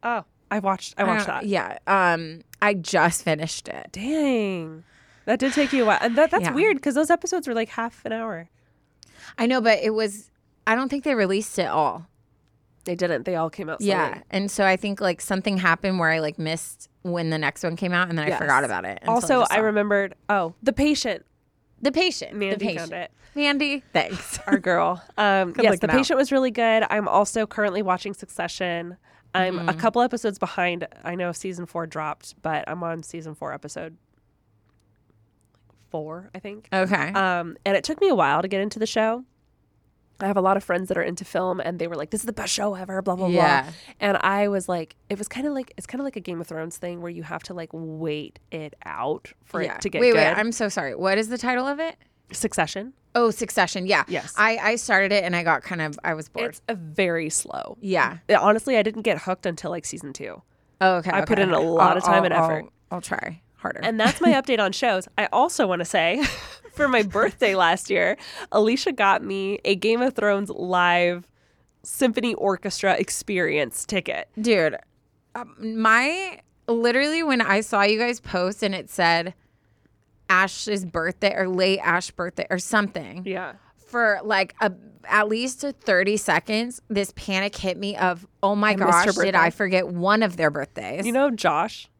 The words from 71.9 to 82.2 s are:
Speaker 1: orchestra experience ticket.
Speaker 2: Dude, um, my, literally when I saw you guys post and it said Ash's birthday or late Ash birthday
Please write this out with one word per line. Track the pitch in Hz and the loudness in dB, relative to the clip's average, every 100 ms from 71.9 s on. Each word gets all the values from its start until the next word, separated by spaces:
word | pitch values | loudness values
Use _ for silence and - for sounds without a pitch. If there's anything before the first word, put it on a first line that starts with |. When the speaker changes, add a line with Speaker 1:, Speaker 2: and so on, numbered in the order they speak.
| - 254 226 233 | 0 2 2 -2
Speaker 1:
orchestra | - 196 190 196 - 196 | 0 -2 -2 -4 -2 0
experience | - - - - 190 165 151 131 - - | 0 0 -4 -4 -2 0 0 -2 -6 -4
ticket. | 196 - 78 - - | -4 -4 -8 -8 -4
Speaker 2:
Dude, | 220 208 160 - _ _ _ _ _ | 2 4 2 -2 _ _ _ _ _
um, | 226 247 - 220 220 | -14 -14 -12 -8 0
my, | 220 226 269 349 381 - _ _ - | 4 4 4 -2 -6 -10 _ _ -2
literally | 233 240 240 294 320 | 2 4 4 2 0
when | 320 254 | 0 0
I | - 196 | 2 0
saw | 214 208 | 2 2
you | 202 214 | 2 2
guys | 240 233 | 0 -4
post | - 185 180 208 | -6 -2 -2 -2
and | 202 190 | -4 -4
it | - | -8
said | - 170 170 170 - _ _ _ _ _ _ _ _ _ | 0 2 2 -2 -12 _ _ _ _ _ _ _ _ _
Ash's | 180 190 - - 202 | 2 2 -2 -4 -4
birthday | 185 170 165 180 202 | -2 -4 -4 0 0
or | - 185 | 0 -2
late | 185 190 190 | 2 2 2
Ash | - 175 - | 2 0 -2
birthday | - | -8